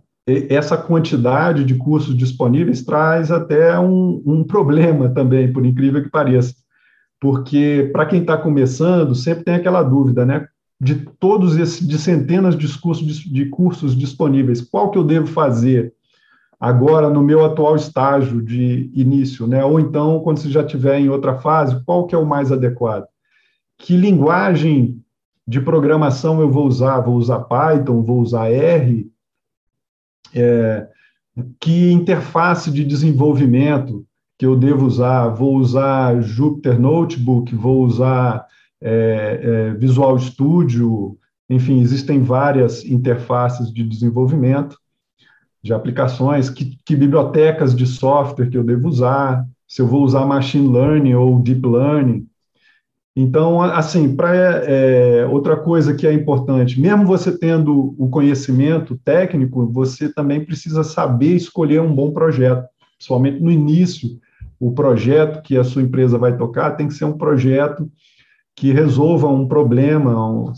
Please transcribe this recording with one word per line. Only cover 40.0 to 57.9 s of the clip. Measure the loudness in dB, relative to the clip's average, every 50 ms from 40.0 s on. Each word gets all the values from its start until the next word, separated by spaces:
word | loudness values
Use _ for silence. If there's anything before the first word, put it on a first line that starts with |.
| 2 2 2 0
Studio? | -2 -6 -4 -2 0 2 2 2 2 2 0 0 0 0 0 -2 -4 -8 -12 -16 _ _ _ _ _ -2
Enfim, | -2 0 0 2 2 2
existem | 2 2 0 -2 -2 -2 0 0
várias | 0 0 0 0 0 2 2 2 2 0 -2 -6 -4
interfaces | -2 -2 0 0 0 -2 -2 -2 -4 -2 -2 -2 -2 -4 -6 -8 -8
de | -6 -6
desenvolvimento | -6 -6 -4 -4 -2 -2 0 0 -2 0 0 0 0 0 0 0 -4 -6 -12 _ _ _ _ _ _ _ _ _ _ _ _ _ _ _ _ _
de | -6 -6
aplicações. | -4 -4 -4 -6 -4 -2 -2 -2 -2 -2 -2 0 0 0 -2 -4
Que, | -6 -8 -10 -10 -12 -10 _
que | -2 0
bibliotecas | 2 2 2 2 2 0 0 2 2 2 2 2 2 0 0 2
de | 0 0
software | -2 -2 -2 0 0 0 0 0 -2 -4 -4 -4 -2
que | -2
eu | -2
devo | -2 0 -2 0 0
usar? | -2 0 0 0 0 0 0 -2 -2 -2 -4 -6 -8 -12 _ _
Se | _ -4 -2
eu | 0 0
vou | 2 2 2
usar | 2 2 2 0
Machine | 0 0 -2 -2 -2 0 2 2 2
Learning | 2 2 2 2 2 2 2 2 2
ou | 4 4 4 2 2
Deep | 2 0 0 0 0
Learning? | 0 0 2 2 0 0 0 0 0 -2 -4 -6 -12 _ _ _ _ _ _ _ _ _ _ _ _ _ _ _ _ _
Então, | -2 -2 0 2 0 0 2 2 0
a-, | 0 0 0
assim, | -2 -2 -2 0 0 0 0 0
pra, | 0 0 0 2
é, | 2 2 2 0 -2 -2 0 0 2 2 4 4 4 4 4 4 2 2
outra | 0 -2 0 0 0 -2
coisa | 0 0 0 2 2 2 0 0
que | 0 0
é | 0
importante, | 0 0 0 -2 -2 -2 -2 0 0 0 0 0 0 0
mesmo | 2 2 4 4 4
você | 2 2 0 0 -2 -4
tendo | -2 -2 0 0 0 2 2 0 0 0 -2